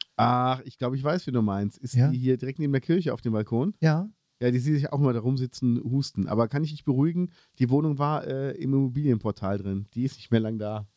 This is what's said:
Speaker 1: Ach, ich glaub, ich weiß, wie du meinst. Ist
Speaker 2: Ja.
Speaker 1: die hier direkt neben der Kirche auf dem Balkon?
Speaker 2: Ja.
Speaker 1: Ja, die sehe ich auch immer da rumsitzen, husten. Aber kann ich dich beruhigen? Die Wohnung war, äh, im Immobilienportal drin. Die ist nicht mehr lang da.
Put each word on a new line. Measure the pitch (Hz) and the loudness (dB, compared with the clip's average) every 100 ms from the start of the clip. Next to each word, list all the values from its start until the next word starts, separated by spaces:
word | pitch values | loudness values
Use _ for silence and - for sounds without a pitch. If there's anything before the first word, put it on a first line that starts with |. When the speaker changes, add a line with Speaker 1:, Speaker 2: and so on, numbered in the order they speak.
| - - | -8 0
Speaker 1:
Ach, | 113 123 127 131 131 | 2 2 0 -2 -6
ich | - | -6
glaub, | 127 | -4
ich | 131 | -2
weiß, | 139 180 - | -2 -2 0
wie | |
du | 123 | 0
meinst. | 107 98 104 - | 2 0 -4 -6
Ist | 127 123 | -2 2
Speaker 2:
Ja. | 135 | 2
Speaker 1:
die | - | 2
hier | 127 127 | 0 0
direkt | 131 135 | -2 -4
neben | 147 | 0
der | 135 | 0
Kirche | - 170 156 | 2 0 0
auf | 117 | -4
dem | 123 | -2
Balkon? | 110 107 117 165 - | -2 0 0 -2 0
Speaker 2:
Ja. | 160 156 208 - _ - | 2 2 -2 -10 _ -4
Speaker 1:
Ja, | 123 | 0
die | 123 | 2
sehe | 135 151 | 2 0
ich | 143 | 0
auch | 143 | 2
immer | 143 | 2
da | 117 | 2
rumsitzen, | 117 135 127 - 123 117 | 0 -2 -4 -2 0 0
husten. | - 131 139 - 95 | 0 -2 -2 -2 0
Aber | 107 117 | 2 2
kann | 143 | 0
ich | 156 | -4
dich | 151 - | -4 -2
beruhigen? | 131 156 170 180 _ _ - | 2 2 0 -4 _ _ -2
Die | 123 | 2
Wohnung | 139 156 143 | 2 2 0
war, | 147 156 175 | -2 -2 -4
äh, | 135 139 | -6 -6
im | - 135 | -4 -2
Immobilienportal | 135 135 127 147 113 110 - 95 101 | 0 0 0 2 2 0 -4 -4 -4
drin. | 98 98 104 117 | -4 -4 -6 -4
Die | |
ist | 135 - | -4 -6
nicht | - | 0
mehr | 113 | 0
lang | 110 113 | 0 -4
da. | 104 107 104 | -6 -8 -10